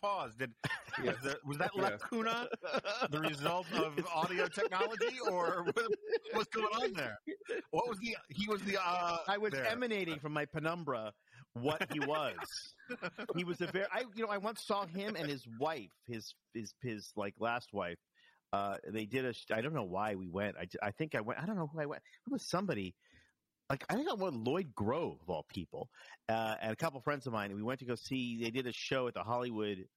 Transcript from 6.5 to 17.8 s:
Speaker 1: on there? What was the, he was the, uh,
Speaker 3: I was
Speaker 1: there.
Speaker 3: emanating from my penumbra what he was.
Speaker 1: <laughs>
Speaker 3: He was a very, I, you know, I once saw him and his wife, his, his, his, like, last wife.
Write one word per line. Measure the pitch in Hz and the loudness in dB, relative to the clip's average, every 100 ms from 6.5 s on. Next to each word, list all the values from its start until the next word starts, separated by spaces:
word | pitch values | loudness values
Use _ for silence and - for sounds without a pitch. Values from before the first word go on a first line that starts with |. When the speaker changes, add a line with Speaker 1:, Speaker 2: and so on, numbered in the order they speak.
| 226 214 220 | 2 2 4
Speaker 1:
on | 247 | 2
there? | 180 127 104 - 403 - 440 - | 2 -2 -2 -6 -8 -4 -4 -2
What | - 240 | 0 2
was | 202 | 0
the, | 233 208 - | -2 -4 -6
he | 147 208 | -2 0
was | 208 | 0
the, | 196 196 | 2 2
uh, | 180 180 175 170 160 | 4 4 4 2 2
Speaker 3:
I | 208 | 2
was | 214 | 2
Speaker 1:
there. | 139 220 | 2 2
Speaker 3:
emanating | 233 247 208 175 151 | 2 2 2 0 -2
from | 147 | -2
my | 151 147 | -2 0
penumbra | 156 156 175 151 120 110 - _ - - | 0 0 0 0 0 -2 -6 _ -20 -12
what | 117 131 156 196 | -2 2 2 2
he | 151 | 2
was. | 139 156 135 95 - - - - - | 4 4 4 0 -6 -8 -10 -16 -12
Speaker 1:
<laughs> | 247 180 190 214 170 | -6 -6 -4 -2 0
Speaker 3:
He | |
was | 175 170 | 0 0
a | 175 | 0
very, | 180 196 | 2 2
I, | 196 247 | 0 -2
you | 202 | -2
know, | 220 | 0
I | 202 | 2
once | 202 220 | 0 -2
saw | - 202 190 | 0 0 2
him | 180 202 190 | -2 -2 -2
and | 151 | -2
his | 139 120 113 | -2 -4 0
wife, | 151 160 92 _ - | 0 0 -6 _ -6
his, | 117 - - _ | -6 -6 -14 _
his, | 113 107 - | -8 -8 -6
his, | 123 110 - 104 | -4 -4 -4 -2
like, | 101 - | -2 2
last | 113 120 - | 2 2 0
wife. | 101 | 0